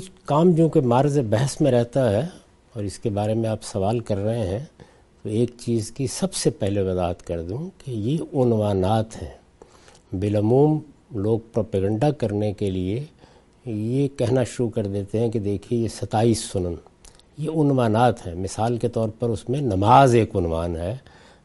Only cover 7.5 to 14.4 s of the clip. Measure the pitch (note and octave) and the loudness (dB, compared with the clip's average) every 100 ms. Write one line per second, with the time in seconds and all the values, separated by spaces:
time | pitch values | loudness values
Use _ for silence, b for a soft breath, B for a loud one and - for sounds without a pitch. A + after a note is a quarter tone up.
7.5 | A#2 F3+ - C3+ A#2 G#2+ D#3 - D3 B2 | -8 -10 -14 -10 -6 -4 -4 -4 0 2
8.5 | A2 G#2 G2 F#2 A2 A2 - C#2 - _ | 2 0 0 2 0 -2 -8 -14 -16 _
9.5 | _ B B B B - F#2+ G2+ G#2 G#2+ | _ B B B B -10 -4 -2 0 2
10.5 | B2+ D3+ D3+ - - - A2+ G#2 A2+ - | 4 4 2 -4 -20 -12 -6 -2 -2 -2
11.5 | A#2+ G#2 G2 G2 G#2+ D3 C3+ A2 G#2 G#2+ | -6 -2 -2 -2 0 -2 -2 -4 -2 -4
12.5 | F#2+ G2+ F#2 F#2 A2+ D3+ _ b b b | -4 -4 -2 -4 -4 -8 _ b b b
13.5 | _ B2+ G#2 A2 C3 C#3 - A#2 C3 | _ -10 -6 -4 -2 -2 -2 0 0